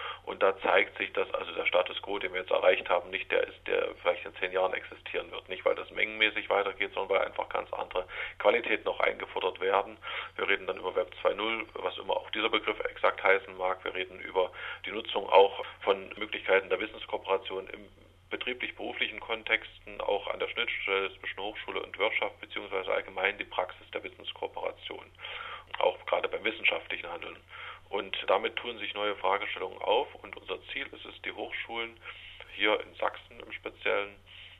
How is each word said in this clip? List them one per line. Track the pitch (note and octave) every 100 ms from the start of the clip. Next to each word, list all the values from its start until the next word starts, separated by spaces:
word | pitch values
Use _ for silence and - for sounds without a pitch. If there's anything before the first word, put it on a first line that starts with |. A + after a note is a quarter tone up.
| - - -
Und | G2
da | G2 F#2+
zeigt | G2 F#2 G#2 -
sich, | G2
dass | - F#2
also | - F2+
der | E2+ F#2+
Status | F2+ F2+ G2
quo, | - G2+
den | F#2+
wir | F2+
jetzt | F#2
erreicht | E2 F2+ F#2 -
haben, | F2 F#2
nicht | F#2+ -
der | - -
ist, | - -
der | F#2 F#2 -
vielleicht | - E2+ -
in | -
zehn | F#2
Jahren | F#2 F#2
existieren | - - - - - -
wird. | - -
Nicht, | F#2
weil | - F2
das | D#2+
mengenmäßig | F2+ G#2 A2 G#2+ G#2+ G2+
weitergeht, | G2+ G2 F#2+ G2
sondern | - F#2+ F#2+
weil | -
einfach | - -
ganz | - -
andere | - - F#2 F2+ - - -
Qualitäten | G#2 A#2 A#2 G#2 F#2+
noch | -
eingefordert | - - F#2+ - F#2 -
werden. | F#2+ G2 G#2 G#2+ - - - -
Wir | F#2
reden | F#2+ F#2
dann | F#2
über | F#2 F#2
Web | F2+ -
zwei | F#2
null, | F#2 A2 A2+ G#2+ -
was | F#2 -
immer | F#2+ F#2
auch | -
dieser | A2 G#2+
Begriff | G#2+ - G#2+
exakt | - - G2 -
heißen | G2 G2 - F#2
mag. | F#2 F#2
Wir | F2+
reden | F#2 F#2 F#2
über | F2 F2+ F2+ - - - -
die |
Nutzung | G#2 - G#2+ G2
auch | F#2+ G2 - - -
von | - G2 F#2+ G2+
Möglichkeiten | G#2 G2+ - F#2+ F#2+
der | F#2
Wissenskooperation | G#2+ A2+ - - - F#2+ - F#2+ -
im | G#2 G2+ - - - -
betrieblich-beruflichen | - B2+ B2+ G#2 - A2 A#2 A2+ G#2+
Kontexten, | - A2 G#2+ A2 - - - G#2
auch | - G2+ -
an | -
der | -
Schnittstelle | - A#2 - G2+ G2 F#2+ -
zwischen | - -
Hochschule | G2+ - - F#2+
und | - -
Wirtschaft, | G#2 - G#2 -
beziehungsweise | - G2+ G#2 F#2+ F#2
allgemein | G2+ F#2+ F#2+ F#2+ G#2
die | G2
Praxis | - F#2 - -
der | -
Wissenskooperation, | F#2 - - - F#2 - E2+ - - - - - - - - - - -
auch | F2+ - -
gerade | F2 -
beim | D#2+
wissenschaftlichen | G#2 - F#2+ E2+ - F2+ F2
Handeln. | E2+ E2+ E2 - - - - -
Und | G2 F#2+ - -
damit | G2 A2+ A2+
tun | A#2+ A2+
sich | G2+
neue | G2+ G#2 G2
Fragestellungen | F#2+ G2+ G#2 - F#2 F#2+
auf | - A2+ D3 -
und | G2+ -
unser | - F#2 -
Ziel | - C#3
ist | - -
es, | -
die | F#2+
Hochschulen | F2+ A#2 A#2 - A#2 A#2 A2+ - - - - - -
hier | G#2 G#2+
in | - -
Sachsen | - - - A#2
im | -
Speziellen, | - - - G2+ G2+ G2+ G2+ - - - -